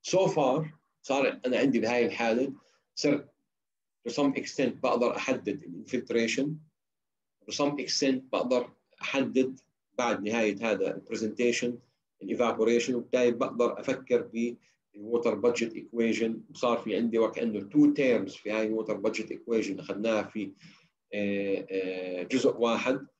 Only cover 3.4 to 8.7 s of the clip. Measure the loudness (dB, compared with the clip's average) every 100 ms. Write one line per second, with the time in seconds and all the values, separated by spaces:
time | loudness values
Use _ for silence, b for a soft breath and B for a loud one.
3.4 | _ _ _ _ _ _ -6 0 0 0
4.4 | -6 -2 -2 0 -2 2 0 0 -2 -2
5.4 | -2 -6 -10 -14 -6 -6 0 0 2 0
6.4 | -2 -4 -12 _ _ _ _ _ _ _
7.4 | -12 -2 -2 -2 -4 0 2 0 -2 -4
8.4 | 2 0 0